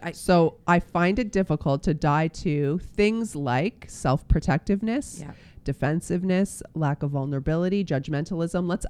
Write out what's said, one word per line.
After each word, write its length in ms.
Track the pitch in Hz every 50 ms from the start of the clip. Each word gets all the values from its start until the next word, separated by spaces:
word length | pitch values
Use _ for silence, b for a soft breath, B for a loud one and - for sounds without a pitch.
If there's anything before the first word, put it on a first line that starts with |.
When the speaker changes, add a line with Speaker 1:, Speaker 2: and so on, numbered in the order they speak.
| -
Speaker 1:
I 100 | 170 160
Speaker 2:
So 440 | - - - 180 170 165 151 - - -
I 140 | - 175 175
find 380 | - - - 170 175 180 208 254
it 120 | 247 208 -
difficult 500 | 190 190 - 151 147 - 156 139 143 -
to 100 | 185 170
die 340 | 151 - 147 143 156 160 165
to 500 | - - - 180 147 147 143 139 156 180
things 580 | - - - - 208 214 220 226 233 214 -
like 480 | 147 143 127 123 131 165 226 - - - -
self-protectiveness, 1300 | - - - 127 131 - - - - 160 - - 143 160 - - 196 196 220 220 233 294 - - - -
Speaker 1:
Yeah. 120 | 147 143 - B B B B B -
Speaker 2:
Defensiveness, 960 | 143 139 - 131 139 156 170 - - 175 175 185 190 185 185 202 - - - - - -
lack 280 | 160 156 139 147 - 151
of 80 | 143
vulnerability, 720 | 143 139 135 143 143 135 131 156 160 170 180 185 196 202 190
judgmentalism. 840 | - 151 131 135 - 151 143 165 - 190 165 165 170 - 180 180 175
Let's 180 | 214 - -